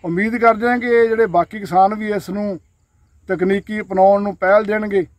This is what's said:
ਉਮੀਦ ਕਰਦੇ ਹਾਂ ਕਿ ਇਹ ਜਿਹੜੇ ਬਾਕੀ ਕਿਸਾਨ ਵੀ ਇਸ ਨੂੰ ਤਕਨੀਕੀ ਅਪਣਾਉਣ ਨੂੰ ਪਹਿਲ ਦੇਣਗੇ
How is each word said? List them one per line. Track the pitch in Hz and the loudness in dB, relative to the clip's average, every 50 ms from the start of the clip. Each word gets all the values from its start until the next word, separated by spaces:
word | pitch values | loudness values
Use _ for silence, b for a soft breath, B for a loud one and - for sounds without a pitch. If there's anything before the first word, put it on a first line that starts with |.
| - | -8
ਉਮੀਦ | 175 170 175 202 220 226 | -6 -4 -2 -2 -2 -2
ਕਰਦੇ | 240 226 233 226 208 226 240 | 0 2 2 2 2 0 -2
ਹਾਂ | 247 247 | -2 0
ਕਿ | 240 247 | 0 2
ਇਹ | 240 233 226 226 | 2 2 4 2
ਜਿਹੜੇ | 226 220 226 202 | 2 0 0 2
ਬਾਕੀ | 165 175 170 - - 220 | 2 0 0 -2 -6 -12
ਕਿਸਾਨ | 202 175 180 185 190 196 214 | -10 -2 2 4 4 4 2
ਵੀ | 214 214 214 208 | -2 -6 -4 -4
ਇਸ | 196 - - | -6 -6 -6
ਨੂੰ | 185 202 208 208 190 160 _ _ _ _ _ _ _ _ _ _ _ _ _ - | -8 -6 -6 -6 -8 -10 _ _ _ _ _ _ _ _ _ _ _ _ _ -6
ਤਕਨੀਕੀ | 190 156 180 190 196 202 185 - 214 214 | -4 -2 0 0 0 -2 -4 -6 -8 -8
ਅਪਣਾਉਣ | 202 185 190 190 190 196 202 202 202 | -8 -6 0 4 4 4 4 2 0
ਨੂੰ | 208 185 | -4 -6
ਪਹਿਲ | - - 185 196 208 220 | -2 0 2 2 2 2
ਦੇਣਗੇ | 196 208 214 214 208 196 196 170 - _ | 0 -4 -4 -4 -2 -2 -2 -2 -4 _